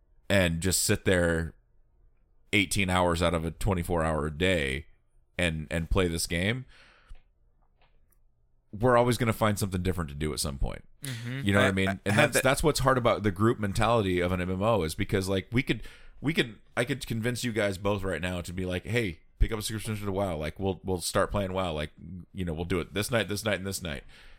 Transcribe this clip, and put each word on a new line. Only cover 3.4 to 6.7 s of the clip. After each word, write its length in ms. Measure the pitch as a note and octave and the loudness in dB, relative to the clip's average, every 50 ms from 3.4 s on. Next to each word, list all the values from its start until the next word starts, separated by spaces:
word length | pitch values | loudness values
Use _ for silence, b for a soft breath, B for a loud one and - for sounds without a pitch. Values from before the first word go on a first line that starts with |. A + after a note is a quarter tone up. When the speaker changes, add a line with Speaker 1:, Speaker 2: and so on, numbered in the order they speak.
| D#2+ | -2
Speaker 1:
a 80 | E2 | -4
twenty-four 520 | D#2 - - G#2+ F#2+ F2 E2+ - F2 E2+ D#2 | -4 -2 0 0 0 0 0 0 0 0 2
hour 260 | D#2+ D#2 D2+ C#2+ D#2 | 0 0 0 -2 -4
day 560 | D2+ D2 F2+ F#2 F#2 E2 C#2 C2+ C2 C#2 - - - _ _ _ _ _ _ _ _ | -2 0 2 2 2 2 2 0 -2 -4 -8 -12 -20 _ _ _ _ _ _ _ _
and, 280 | - F2+ E2+ D#2+ D#2 D2+ - | -2 -2 -2 -2 -4 -6 -4
and 180 | D2+ E2 E2 - | -4 -4 -2 0
play 180 | - G2 F#2 | 2 2 2
this 200 | F2 E2 E2 - | 2 0 -2 -4
game, 380 | - F2+ E2+ F#2 G#2 A#2+ C3 B2+ b | -2 -2 -2 -2 -2 -2 -4 -8 b